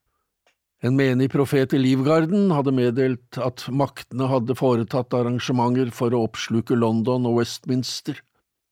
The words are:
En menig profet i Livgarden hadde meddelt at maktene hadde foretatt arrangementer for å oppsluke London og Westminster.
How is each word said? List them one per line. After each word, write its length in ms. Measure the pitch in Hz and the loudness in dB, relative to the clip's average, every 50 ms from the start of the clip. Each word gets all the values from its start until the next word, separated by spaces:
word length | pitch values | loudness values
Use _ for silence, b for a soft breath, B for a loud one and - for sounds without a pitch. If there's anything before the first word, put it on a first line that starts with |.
| _ _ _ _ _ _ _ _ _ _ _ _ _ _ _ _ - | _ _ _ _ _ _ _ _ _ _ _ _ _ _ _ _ -2
En 100 | 120 131 | 0 0
menig 340 | 135 139 131 127 127 131 135 - | 2 2 2 2 2 0 2 2
profet 400 | 143 139 - - 139 131 - - | 0 0 2 2 2 2 2 2
i 60 | 139 | 2
Livgarden 720 | 131 131 131 131 135 143 160 165 160 160 190 208 202 196 165 | 2 4 2 2 2 2 2 2 2 2 2 2 2 2 2
hadde 180 | 147 135 139 135 | 2 0 0 2
meddelt 600 | 127 123 123 117 131 131 131 127 120 - _ - - 120 | 2 2 2 2 2 0 0 -2 -4 -8 _ -8 -6 -6
at 220 | 131 - - - - 123 | -4 -6 -6 -8 -6 -2
maktene 560 | 139 143 - - - - - - 123 135 131 | -2 -2 -2 -4 -8 -16 -10 -6 -4 -2 0
hadde 260 | 135 131 113 117 123 | 0 0 0 -2 -2
foretatt 580 | - - 131 123 113 117 95 - 135 123 - - | 0 2 2 2 2 0 -2 -2 -4 -4 -2 -2
arrangementer 760 | 123 120 120 123 123 - - 135 123 120 120 123 127 131 120 113 | -2 -2 -2 -2 -4 -4 -2 0 0 2 2 2 0 0 -2 -2
for 200 | - 131 120 120 | -2 -2 0 0
å 80 | 123 113 113 | 0 0 -2
oppsluke 480 | - - - - 113 117 113 - 135 120 | -4 -8 -6 -4 -2 -2 0 0 0 2
London 480 | 117 113 113 113 110 123 127 127 123 | 2 2 2 0 0 0 0 0 0
og 140 | 120 117 120 | 0 0 0
Westminster. 800 | 117 113 - - - - 127 127 123 - - - - - 143 - - _ _ _ _ _ _ _ _ _ | 0 -2 -4 -8 -6 -4 -4 -4 -4 -6 -8 -10 -10 -10 -12 -12 -14 _ _ _ _ _ _ _ _ _